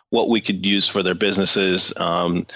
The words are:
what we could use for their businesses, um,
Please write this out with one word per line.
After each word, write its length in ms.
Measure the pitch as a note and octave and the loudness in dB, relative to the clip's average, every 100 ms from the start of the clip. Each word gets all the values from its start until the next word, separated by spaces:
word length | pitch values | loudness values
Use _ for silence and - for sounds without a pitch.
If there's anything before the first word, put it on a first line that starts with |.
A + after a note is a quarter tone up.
| _ | _
what 180 | A#2 - | 0 2
we 120 | A2+ | 2
could 260 | - F#2+ G2 | 0 -2 0
use 220 | G2+ F#2+ | 0 0
for 120 | G2+ | 0
their 140 | F2+ | 0
businesses, 800 | F2+ G#2 F#2+ F#2+ G#2 F#2+ F2+ - - | 0 0 0 0 2 2 0 -2 -2
um, 460 | F2 E2+ F2 F2 - | -2 0 0 -2 -4